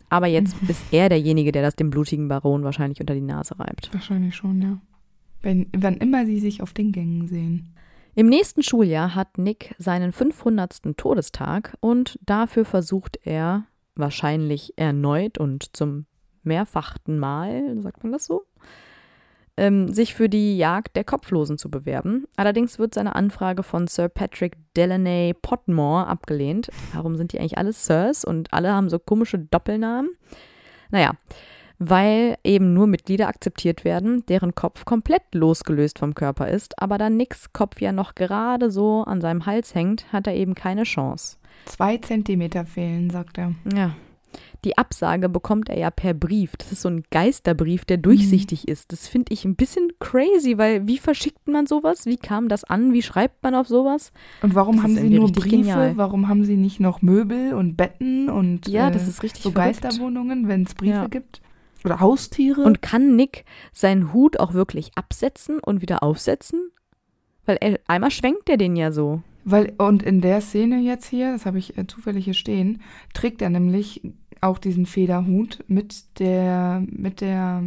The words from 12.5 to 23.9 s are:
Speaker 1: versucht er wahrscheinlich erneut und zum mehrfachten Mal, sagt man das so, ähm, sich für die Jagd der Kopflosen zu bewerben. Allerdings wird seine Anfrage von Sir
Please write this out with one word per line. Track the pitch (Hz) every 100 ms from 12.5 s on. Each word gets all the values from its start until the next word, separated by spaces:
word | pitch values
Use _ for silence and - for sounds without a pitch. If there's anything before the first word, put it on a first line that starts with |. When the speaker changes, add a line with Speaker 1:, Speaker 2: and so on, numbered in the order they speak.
| 226
Speaker 1:
versucht | 220 190 165 190 - -
er | - 156 165 202 214 _ _ -
wahrscheinlich | 143 - 147 156 151 147 - -
erneut | 156 143 143 151 214 -
und | 147 135 -
zum | - 147 143 151 _ _ _
mehrfachten | 156 165 214 - - - - 156
Mal, | 139 147 190 247 277 220
sagt | 196 -
man | 226
das | 285 -
so, | 359 392 _ - - - - _ _ _ _ _ -
ähm, | 202 196 180
sich | 202 226
für | - 220
die | 208 208 190
Jagd | 160 190 - -
der |
Kopflosen | - 277 - 170 151 151
zu | 147
bewerben. | 143 143 135 175 247 277 -
Allerdings | 202 214 240 -
wird | 220
seine | 208 208
Anfrage | - 202 - 185 185
von | - 170
Sir | 175